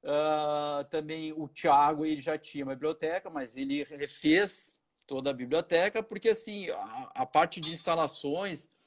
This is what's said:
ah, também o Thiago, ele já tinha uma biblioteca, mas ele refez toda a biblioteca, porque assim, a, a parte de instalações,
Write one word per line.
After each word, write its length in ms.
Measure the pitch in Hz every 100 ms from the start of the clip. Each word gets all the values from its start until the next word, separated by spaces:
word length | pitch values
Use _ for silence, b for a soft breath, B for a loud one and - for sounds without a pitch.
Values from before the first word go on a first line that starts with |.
ah, 840 | - 147 156 151 151 147 147 143 143
também 420 | 160 151 160 156
o 160 | 156 147
Thiago, 560 | - 170 143 147 156
ele 160 | 156 156
já 160 | 135 151
tinha 260 | - 147
uma 100 | 135
biblioteca, 560 | 135 151 165 156 175 190
mas 260 | 156 127 127
ele 280 | 135 143
refez 960 | 143 147 143 - 151 165 196 - - - _ _ -
toda 240 | 135 135
a 20 |
biblioteca, 680 | 131 123 156 175 170 190 214
porque 280 | 214 202 226
assim, 380 | 214 - 202 180
a, 400 | - 190 - -
a 120 | - 127
parte 340 | 151 170 180
de 120 | 160
instalações, 960 | 165 - 165 151 - 143 156 196 151 - _